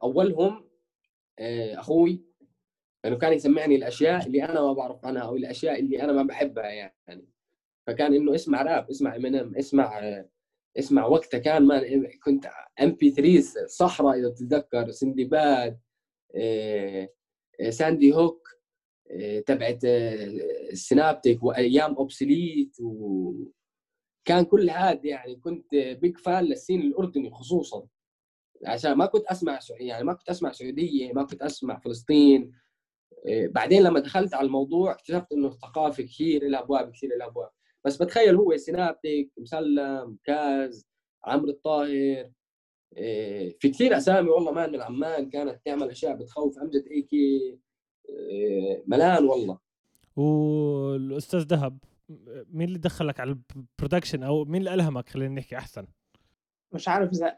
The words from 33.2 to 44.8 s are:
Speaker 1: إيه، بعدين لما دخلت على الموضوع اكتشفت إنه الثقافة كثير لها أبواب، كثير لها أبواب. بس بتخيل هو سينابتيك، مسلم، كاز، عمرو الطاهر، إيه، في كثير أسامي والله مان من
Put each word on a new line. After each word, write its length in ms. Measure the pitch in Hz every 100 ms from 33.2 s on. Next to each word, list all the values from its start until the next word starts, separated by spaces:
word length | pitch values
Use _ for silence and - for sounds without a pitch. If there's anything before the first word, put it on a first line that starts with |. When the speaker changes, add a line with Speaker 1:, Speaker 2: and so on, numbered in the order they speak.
| -
Speaker 1:
إيه، 220 | 110 87
بعدين 360 | - 110 190
لما 160 | 180 156
دخلت 340 | 139 190 190
على 120 | 135 139
الموضوع 460 | 135 139 165 185
اكتشفت 400 | - - 175 180
إنه 160 | 147 139
الثقافة 560 | - - 156 151 143
كثير 400 | 120 - 160 147 139
لها 120 | 135
أبواب، 320 | 123 135 120
كثير 180 | - 131 120
لها 100 | 120
أبواب. 220 | 117 113 _ _ _ 139
بس 120 | 139
بتخيل 380 | 175 226 214 180
هو 220 | 196 151
سينابتيك، 720 | 160 175 170 - 156 147 139 -
مسلم، 800 | 120 160 151 143 139 135 120 101
كاز، 640 | - 147 143 139 131 113 _ _ _ _ -
عمرو 240 | 139 147
الطاهر، 840 | 143 156 151 147 139 139 135 123 _ _ _ _ _ _ -
إيه، 600 | 113 107 104 101 90 -
في 100 | 139
كثير 280 | 139 254 170
أسامي 320 | 165 190 170
والله 220 | 170 165
مان 200 | 160 160
من 100 | 139